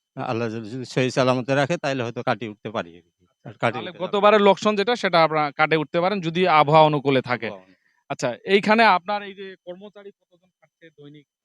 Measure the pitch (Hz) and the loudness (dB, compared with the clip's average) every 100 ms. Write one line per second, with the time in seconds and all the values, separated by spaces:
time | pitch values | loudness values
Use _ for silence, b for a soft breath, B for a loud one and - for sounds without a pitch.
0 | _ - 131 113 117 110 107 131 120 - | _ -12 -8 -6 -6 -8 -12 -12 -8 -4
1 | 131 143 127 127 117 135 139 175 147 135 | -2 0 0 0 -2 -2 -2 -4 -6 -6
2 | 117 120 123 113 117 107 113 107 85 85 | -6 -6 -6 -6 -8 -14 -10 -10 -10 -14
3 | _ _ _ _ 117 107 120 - 180 160 | _ _ _ _ -20 -6 -4 -4 -8 -10
4 | 180 202 208 208 202 190 214 214 208 240 | -6 2 4 6 4 2 0 -2 -2 -2
5 | 196 170 160 156 147 135 156 156 151 175 | 0 2 2 0 -4 0 0 0 -2 -2
6 | 180 202 165 170 180 156 143 156 156 151 | -2 -2 -4 0 2 4 6 6 6 4
7 | 131 131 123 120 113 98 92 92 _ _ | 0 0 0 -4 -6 -12 _ _ _ _
8 | - 143 131 113 - 196 190 220 220 180 | -14 -6 -6 -6 0 0 4 4 4 2
9 | 175 208 202 196 190 185 175 180 208 202 | -2 -8 -8 -16 -18 -18 -18 -18 -18 -20
10 | 202 - _ 175 185 _ 156 _ 165 147 | -20 -20 _ _ _ _ _ _ -20 _
11 | 147 147 143 _ | -20 -20 _ _